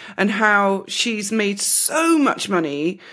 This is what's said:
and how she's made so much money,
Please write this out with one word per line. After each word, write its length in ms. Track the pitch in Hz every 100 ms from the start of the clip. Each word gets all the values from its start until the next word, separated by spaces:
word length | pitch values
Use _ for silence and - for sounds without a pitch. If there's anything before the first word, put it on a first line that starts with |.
| - -
and 160 | 202
how 540 | 202 214 202 196 196 -
she's 420 | - 233 214 202
made 280 | 220 202 202
so 580 | - - - 302 330 320
much 300 | 269 - -
money, 520 | 185 156 143 160 196 -